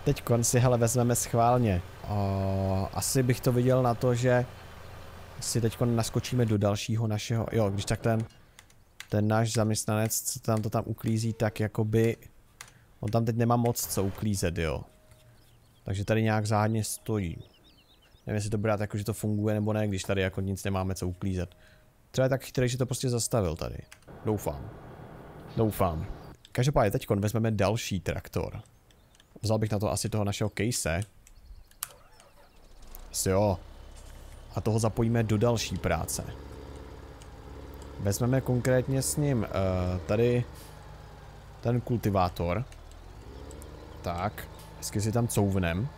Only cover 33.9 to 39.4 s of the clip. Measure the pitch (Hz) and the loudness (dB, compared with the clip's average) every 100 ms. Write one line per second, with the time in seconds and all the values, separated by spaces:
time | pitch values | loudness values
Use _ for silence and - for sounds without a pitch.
33.9 | - - - - - - - - 110 110 | -18 -18 -18 -18 -18 -8 -4 0 2 2
34.9 | 110 117 117 107 107 120 117 - 92 90 | 2 2 2 4 4 4 2 -2 -2 0
35.9 | 80 85 - - - - - - - - | 0 0 -6 -8 -12 -14 -14 -14 -16 -16
36.9 | - - - - - - - - - - | -16 -16 -18 -18 -18 -16 -16 -14 -16 -14
37.9 | - 101 98 123 131 127 123 123 127 127 | -4 -2 2 2 2 2 2 4 2 2
38.9 | 135 - - 143 123 | 0 0 0 2 2